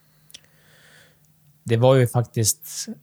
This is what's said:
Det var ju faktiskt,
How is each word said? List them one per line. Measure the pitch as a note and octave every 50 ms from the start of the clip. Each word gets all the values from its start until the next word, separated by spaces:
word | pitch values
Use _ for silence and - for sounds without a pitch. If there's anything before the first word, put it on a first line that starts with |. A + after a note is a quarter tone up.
| _ _ _ _ _ _ - - _ _ _ _ _ _ _ _ _ _ _ - _ _ _ _ _ _ _ _ _ _ _ _ _
Det | A#2 A#2
var | A2+ B2 B2+ C3+
ju | C3+ B2
faktiskt, | A#2 - B2 A#2 - - A#2+ A2 G#2+ - - - - - - - - G#3 -